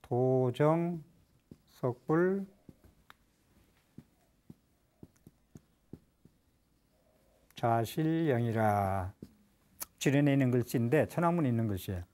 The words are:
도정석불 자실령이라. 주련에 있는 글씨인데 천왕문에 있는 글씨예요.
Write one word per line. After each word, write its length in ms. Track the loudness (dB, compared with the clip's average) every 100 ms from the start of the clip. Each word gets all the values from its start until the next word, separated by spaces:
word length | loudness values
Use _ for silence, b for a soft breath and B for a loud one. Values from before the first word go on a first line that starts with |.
도정석불 2500 | -4 0 2 2 0 2 2 2 -2 -6 -12 _ _ _ _ -20 _ -8 -6 -6 -2 0 2 -2 -6 _ -20 _ -20 _ _ -20 _ _ _ _ _ _ _ -20 -20 _ _ _ _ -20 _ _ _ _ -20 _ -20 _ _ -20 _ _ _ -20 _ _ -20 _ _ _ _ _ _ _ _ _ _ _ _
자실령이라. 1600 | -4 0 2 0 -2 -2 0 0 0 0 2 2 2 0 -2 -6 -12 -20 _ _ _ _ _ -18 _
주련에 340 | 0 4 4
있는 180 | 4 2
글씨인데 560 | 2 0 -2 2 2 0
천왕문에 400 | 0 0 0 0
있는 200 | 0 -2
글씨예요. 340 | -4 -6 -8 -8